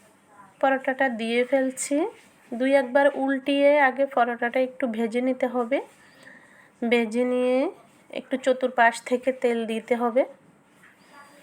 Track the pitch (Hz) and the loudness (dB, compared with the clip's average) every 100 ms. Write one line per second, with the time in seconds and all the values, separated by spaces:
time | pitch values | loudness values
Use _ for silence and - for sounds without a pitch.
0 | _ _ _ - - - 269 262 262 262 | _ _ _ -20 -20 -2 0 0 -2 -2
1 | 269 226 226 240 247 269 262 262 - 294 | -2 -2 -2 0 2 0 0 -4 -2 -2
2 | 427 - _ _ - 233 262 277 247 285 | -2 -6 _ _ -12 -4 2 2 2 4
3 | 277 269 269 269 269 277 285 294 269 254 | 4 2 -2 -2 0 4 4 6 4 2
4 | 277 254 240 233 240 262 254 - 254 220 | -2 0 0 0 -2 0 -2 -2 -4 -2
5 | 233 240 254 254 254 247 233 294 - - | -2 -2 -2 -2 -2 -2 -2 -4 -4 -18
6 | - - - - - - - - 240 240 | -20 -20 -20 -20 -20 -20 -20 -6 0 0
7 | 220 233 247 247 254 254 320 - - _ | 0 0 0 0 0 0 0 -6 -20 _
8 | - - - 262 262 254 254 247 233 233 | -14 -12 -6 -4 0 0 0 2 2 2
9 | - 247 262 254 240 233 220 220 226 233 | -4 -4 -2 -2 -2 -2 -4 -6 -2 -2
10 | 240 240 339 - _ _ _ _ - _ | 0 0 -2 -4 _ _ _ _ -20 _
11 | _ - - - | _ -20 -20 -20